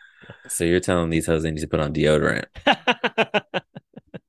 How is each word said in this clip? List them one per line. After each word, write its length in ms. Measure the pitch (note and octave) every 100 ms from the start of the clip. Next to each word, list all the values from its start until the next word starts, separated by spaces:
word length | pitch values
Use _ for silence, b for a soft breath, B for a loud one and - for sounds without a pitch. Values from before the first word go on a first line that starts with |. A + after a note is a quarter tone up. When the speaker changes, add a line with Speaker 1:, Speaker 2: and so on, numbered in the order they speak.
| B B B B B
Speaker 1:
So 140 | - E2+
you're 140 | F2+
telling 300 | F2+ F2+ E2
these 160 | E2 D#2
hoes 180 | D#2+
they 80 | D#2+
need 100 | D#2
to 60 | D2+
put 120 | D#2+
on 140 | D2
deodorant? 520 | D2+ D2+ D2+ D2+ A1+ - - -
Speaker 2:
<laughs> 1000 | B3+ - A#3 A#3 - A3+ G#3 - F#3+ - - _ - _ -